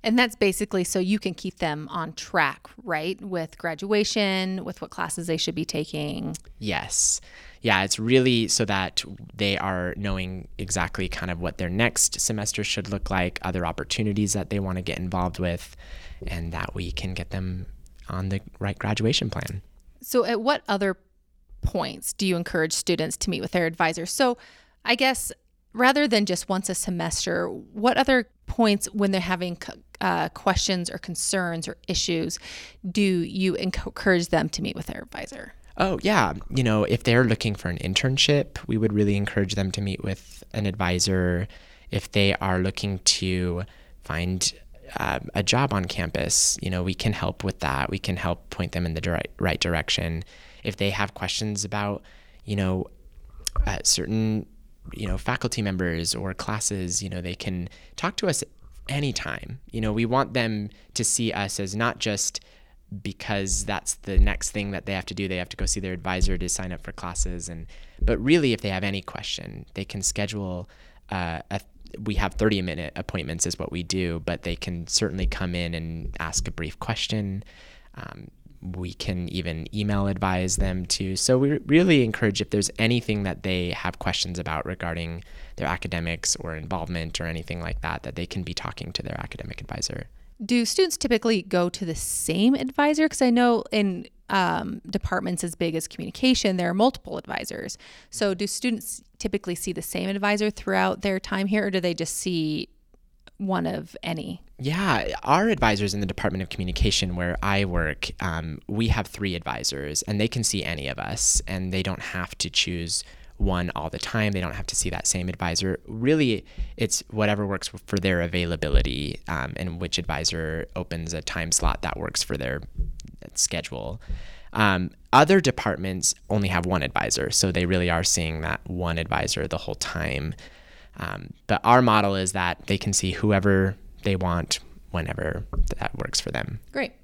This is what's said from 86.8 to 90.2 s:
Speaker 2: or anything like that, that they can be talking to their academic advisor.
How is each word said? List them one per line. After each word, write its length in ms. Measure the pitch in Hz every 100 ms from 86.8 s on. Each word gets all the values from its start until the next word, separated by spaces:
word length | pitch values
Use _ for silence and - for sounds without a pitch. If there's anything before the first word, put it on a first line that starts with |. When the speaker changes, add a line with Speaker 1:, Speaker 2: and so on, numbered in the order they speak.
| 80 85 80 -
Speaker 2:
or 60 | 85
anything 340 | 82 85 85
like 220 | 82 -
that, 220 | 80 -
that 120 | - -
they 100 | 90
can 180 | -
be 100 | 87
talking 400 | 87 - - 82
to 100 | -
their 160 | - -
academic 400 | - - - -
advisor. 480 | - - - - - -